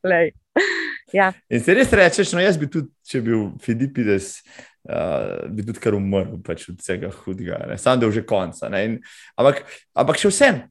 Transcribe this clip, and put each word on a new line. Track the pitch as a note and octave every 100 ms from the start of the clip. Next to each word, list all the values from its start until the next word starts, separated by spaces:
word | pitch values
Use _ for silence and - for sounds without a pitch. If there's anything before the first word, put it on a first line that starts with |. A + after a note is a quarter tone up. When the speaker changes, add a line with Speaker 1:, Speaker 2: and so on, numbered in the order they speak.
Speaker 1:
lej. | F#3 F3 D#3+ - _ - G4 - F4+ - -
Ja. | F#3+ F#3+ F#3+ _
Speaker 2:
In | A#2+
se | C3+ G#3
res | C4
rečeš, | G#3 F3 - -
no, | F3
jaz | F#3+ E3
bi | C#3+
tudi, | E3 C3 _
če | - C3
bi | A#2
bil | A2+ G2+ -
Fidipides, | - A#2 C3+ C3 G#2+ G2 - - - - - _ -
eh, | D#2+ D#2+ C#2 G1+ G1+ -
bi | G#2+
tudi | G#2 A2
kar | A#2
umrl | G#2 G2 G2 F2+ F2
pač | - E2 -
od | F2+
vsega | - F#2 G2
hudega, | - - F#2+ F2 - -
ne. | -
Samo, | B2 B2+
da | A#2
je | G#2+
že |
konec, | - G2+ - -
a | -
ne. | G2+
In, | G#2+ A2+ - - - -
ampak, | C3+ C#3 - - _
ampak | - D#3 -
še | G#3
vseeno, | F#3+ C#4 D#3 -